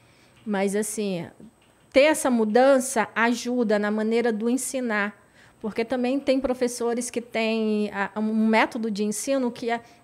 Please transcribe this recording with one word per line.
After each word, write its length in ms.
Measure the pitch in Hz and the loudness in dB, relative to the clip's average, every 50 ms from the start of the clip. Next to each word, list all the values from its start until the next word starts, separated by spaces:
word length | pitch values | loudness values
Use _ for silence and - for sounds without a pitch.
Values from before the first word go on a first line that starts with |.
| _ _ _ _ _ _ _ _ - | _ _ _ _ _ _ _ _ -8
Mas 300 | 220 208 190 196 202 190 | -4 -2 0 0 0 0
assim, 500 | 208 214 214 - 226 208 202 190 170 170 - - - - 220 _ _ _ _ _ _ _ _ - | -2 -2 -4 -4 -4 -4 -2 -2 -4 -6 -8 -12 -20 -20 -20 _ _ _ _ _ _ _ _ 4
ter 80 | 254 | 6
essa 280 | 277 311 302 302 - 277 | 6 6 4 2 2 0
mudança 800 | 247 233 220 214 208 233 254 277 277 262 247 - - 233 208 - - | 2 2 2 4 4 6 6 6 6 4 4 0 -2 -2 -2 -2 0
ajuda 640 | 208 226 233 247 226 - 240 247 247 240 202 214 208 | 0 2 2 0 0 -2 -4 -2 0 0 2 2 0
na 140 | 208 208 208 | 0 0 -2
maneira 400 | 214 214 220 226 233 240 240 226 | 0 0 0 0 2 0 0 0
do 180 | 202 220 233 | 0 -2 -2
ensinar, 640 | 247 269 - - - 262 254 233 214 208 196 208 - _ _ _ _ _ - - _ _ | -2 -2 -2 -4 -6 -6 -4 -2 -2 -2 -2 -4 -6 _ _ _ _ _ -20 -20 _ _
porque 240 | - 220 196 - 233 | -10 -8 -4 -4 -4
também 360 | 233 269 254 240 247 269 277 | -2 -2 -2 0 0 -2 -2
tem 200 | 277 - 262 269 | 0 0 0 0
professores 680 | 262 262 254 247 277 247 247 - 233 233 240 240 240 - | 2 -2 -2 -2 -2 -4 -2 -4 -4 -2 -2 -2 -4 -6
que 100 | - 240 | -6 -8
têm 720 | 226 - - 226 226 220 226 226 220 214 214 208 208 202 - | -8 -6 -4 -2 -2 0 0 0 0 0 0 0 -2 -2 -4
a, 260 | 196 196 190 - 214 | -4 -6 -6 -4 -4
um 280 | 214 214 220 220 220 | -4 -2 0 2 2
método 440 | 220 220 220 277 302 - 247 220 226 | 4 4 4 2 2 -2 -4 -6 -4
de 140 | 208 190 214 | -4 -4 -4
ensino 460 | 208 214 - - 277 269 269 254 240 | -4 -4 -6 -4 -4 -2 -2 -2 -4
que 200 | 240 - 254 226 | -6 -6 -6 -4
é 100 | 233 233 233 - - _ | -4 -6 -6 -12 -20 _